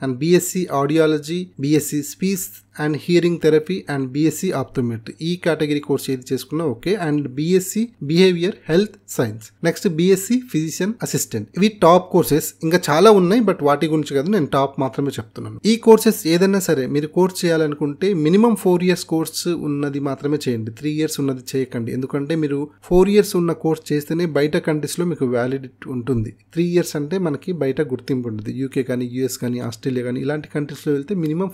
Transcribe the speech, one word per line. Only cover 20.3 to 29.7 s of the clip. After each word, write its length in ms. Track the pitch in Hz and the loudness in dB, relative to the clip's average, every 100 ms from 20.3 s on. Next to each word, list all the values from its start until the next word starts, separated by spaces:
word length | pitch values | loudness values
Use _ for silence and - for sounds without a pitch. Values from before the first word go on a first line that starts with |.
| 147 | -2
చేయండి, 260 | 139 117 110 110 | -2 -4 -6 -8
త్రీ 120 | 147 151 | -6 -2
ఇయర్స్ 200 | 156 - | -2 -2
ఉన్నది 200 | 139 127 123 | -4 -4 -4
చేయకండి. 380 | 135 127 123 113 123 | -4 -4 -4 -6 -6
ఎందుకంటే 380 | 131 147 143 165 | -4 -4 -2 -2
మీరు 160 | 151 143 147 _ - | -2 -4 -6 _ 2
ఫోర్ 200 | 175 185 | 4 6
ఇయర్స్ 180 | 208 202 180 | 4 4 2
ఉన్న 120 | 170 160 | 0 0
కోర్స్ 180 | 160 156 - | -2 -2 -2
చేస్తేనే 340 | 147 147 165 175 143 | -4 -2 -2 0 0
బయట 180 | 151 175 170 | 0 0 0
కంట్రీస్‌లో 380 | 151 143 - 175 | -2 -2 -4 -4
మీకు 160 | 147 131 | -2 0
వ్యాలిడిటీ 540 | 123 123 135 131 - - 127 | 0 -2 -4 -8 -14 -10 -6
ఉంటుంది. 340 | 113 120 110 - _ | -2 -2 -2 -8 _
త్రీ 100 | 165 175 | -2 0
ఇయర్స్ 200 | 175 165 156 | 2 0 -2
అంటే 160 | 143 185 175 | -4 -2 -2
మనకి 240 | 139 - 175 | -2 -6 -2
బయట 180 | 135 131 147 | -2 -2 -2
గుర్తింపు 360 | 127 - 131 120 | -4 -4 -4 -4
ఉండదు. 200 | 107 107 120 | -6 -8 -6
యూకే 220 | 131 135 127 | -4 -4 -4
కానీ, 160 | 123 123 | -4 -4
యూఎస్ 240 | 123 131 - | -4 -4 -4
కానీ, 160 | 123 123 | -6 -4
ఆస్ట్రేలియా 360 | 120 | -6